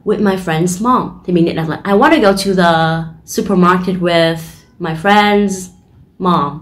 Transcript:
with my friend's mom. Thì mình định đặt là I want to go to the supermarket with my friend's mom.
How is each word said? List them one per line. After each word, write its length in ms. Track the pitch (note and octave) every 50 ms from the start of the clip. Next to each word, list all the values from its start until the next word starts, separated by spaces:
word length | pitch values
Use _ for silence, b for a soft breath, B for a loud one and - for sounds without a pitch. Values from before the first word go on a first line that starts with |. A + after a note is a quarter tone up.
| b
with 160 | F#3+ G#3+ -
my 160 | G#3+ G3+ F#3+
friend's 460 | F#3+ F#3 - D#3+ D#3+ E3+ F#3 F3+ F3+ A3
mom. 380 | B3 B3+ A3+ E3 - - - -
Thì 60 | - F3+
mình 120 | E3+ E3
định 120 | E3+ -
đặt 120 | - D#3+ D#3+
là 120 | D3+ - -
I 80 | F#3+ G3+
want 180 | G3 B3 D#4
to 120 | E4 D4+ A3
go 100 | G3 G3
to 220 | F#3+ F#3+ G3 G3 F3+ F3+
the 400 | E3+ E3 D#3+ D#3+ D#3+ D#3+ E3 E3 - - - -
supermarket 760 | - - - A3 - G3+ F3+ F3+ F3 F3+ F#3 F#3 - F#3 F3+
with 380 | F3 F3 E3+ E3+ E3 E3 E3 D#3+ D#3+ - - - - _ _ -
my 160 | F3 E3 D#3+ D#3+ D#3+
friend's 640 | G3+ G3+ G#3 G#3 G#3 G3+ G3+ G#3 G3 F#3+ F#3 - - - - - _ _ _ - _ _ -
mom. 420 | F3+ F#3 F#3+ D#3+ C#3+ C#3+ D3 D3+